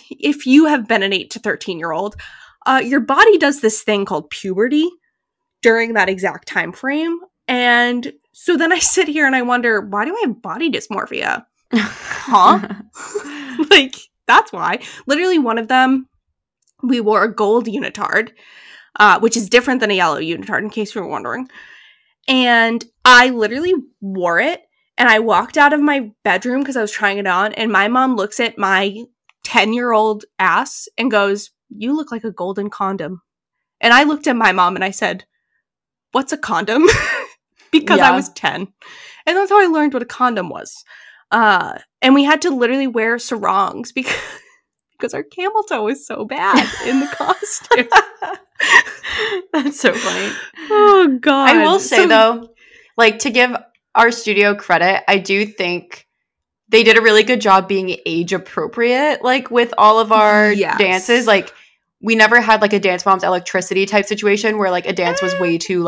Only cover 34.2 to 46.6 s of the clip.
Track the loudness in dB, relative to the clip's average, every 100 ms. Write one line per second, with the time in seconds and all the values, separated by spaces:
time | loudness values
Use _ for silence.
34.2 | -2 2 2 2 0 0 -6 -4 -6 -6
35.2 | -12 _ _ _ _ _ _ _ _ -6
36.2 | -4 -8 -4 -4 -2 2 4 2 -2 -8
37.2 | -10 _ _ _ _ 0 2 4 4 2
38.2 | -4 -6 -6 -6 -12 _ -20 -20 -20 -8
39.2 | -4 -2 2 4 4 2 0 -2 -8 -4
40.2 | -2 -2 -6 -10 -14 -18 -20 -20 -20 _
41.2 | _ 0 4 2 0 -10 _ _ 2 4
42.2 | 4 0 0 -2 -2 -2 -2 -2 -2 -4
43.2 | -6 -6 -2 -2 -2 -6 -10 -10 -8 -8
44.2 | -10 -18 _ _ _ _ _ _ -8 -8
45.2 | -12 -8 -4 -4 -4 -4 -4 -6 -10 -12
46.2 | -10 -6 0 2